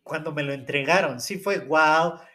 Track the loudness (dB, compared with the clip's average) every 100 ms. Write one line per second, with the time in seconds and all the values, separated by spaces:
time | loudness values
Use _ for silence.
0 | -10 -8 -6 -6 -6 -6 -4 -4 2 2
1 | 2 -4 -8 -6 -4 -4 0 4 6 4
2 | 2 -2 -16